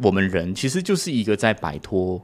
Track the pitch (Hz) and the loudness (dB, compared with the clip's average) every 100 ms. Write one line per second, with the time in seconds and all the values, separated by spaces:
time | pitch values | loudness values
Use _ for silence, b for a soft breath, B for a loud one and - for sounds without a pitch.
0 | 110 95 95 90 87 95 135 180 180 185 | 2 4 2 0 -2 -2 -2 -2 0 -2
1 | 180 127 104 104 113 107 78 73 - 95 | 0 -2 0 2 2 0 -4 -6 -4 -2
2 | 92 90 | 0 -4